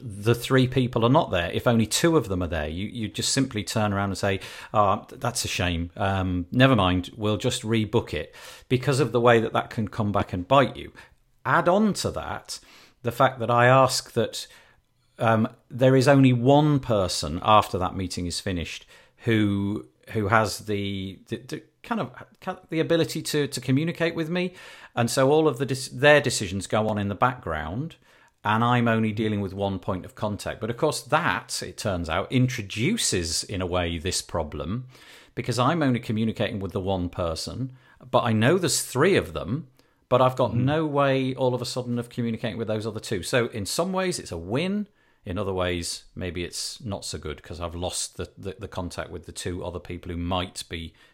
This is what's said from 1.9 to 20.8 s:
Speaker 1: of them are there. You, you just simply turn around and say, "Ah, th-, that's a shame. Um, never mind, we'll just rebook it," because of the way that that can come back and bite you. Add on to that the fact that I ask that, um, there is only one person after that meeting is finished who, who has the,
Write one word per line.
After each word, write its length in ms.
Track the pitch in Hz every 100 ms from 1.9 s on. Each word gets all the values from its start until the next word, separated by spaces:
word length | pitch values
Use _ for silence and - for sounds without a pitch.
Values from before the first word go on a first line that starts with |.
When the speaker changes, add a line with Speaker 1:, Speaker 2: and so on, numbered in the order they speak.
| - 170 160
Speaker 1:
of 140 | 95
them 120 | 90
are 60 | 85
there. 220 | 82 76
You, 180 | 85 104
you 200 | 120 104
just 240 | - -
simply 280 | 135 123 107
turn 280 | 98 113 104
around 180 | 98 98
and 80 | 92
say, 220 | 101 98 - - -
"Ah, 300 | 110 101 98
th-, 160 | - -
that's 240 | 127 -
a 60 | -
shame. 420 | - 90 85 87 -
Um, 480 | 98 95 92 90 87
never 240 | 123 131 117
mind, 340 | 90 90 - -
we'll 180 | 107 104
just 260 | 123 -
rebook 500 | 107 113 104 113 -
it," 200 | 78 - - - - -
because 300 | 127 147 131
of 100 | 131
the 80 | 120
way 200 | 120 117
that 100 | 113
that 160 | 117 -
can 180 | - 104
come 220 | - 104
back 180 | 98 -
and 160 | 92 90
bite 300 | 139 123 -
you. 160 | - - - _ _ _ 123
Add 220 | 151 170
on 260 | 190 214 -
to 160 | 98
that 480 | 82 73 101 - - - - - _
the 80 | 120
fact 280 | - 127 127
that 120 | 113
I 160 | 120 123
ask 440 | 131 131 - -
that, 340 | 117 110 - - - _ _ _ _ _ -
um, 300 | 117 113 113 - _
there 260 | 117 131 135
is 120 | 127
only 240 | 139 131
one 460 | 120 123 143 151 143
person 600 | - 104 90 - 76 85
after 340 | 107 107 - 92
that 180 | 90 92
meeting 300 | 90 - 87
is 140 | -
finished 460 | 101 90 78 - - - _ _ 120
who, 600 | 110 104 101 98 107 - _ -
who 180 | 110 98
has 300 | 113 104 -
the, 600 | 101 101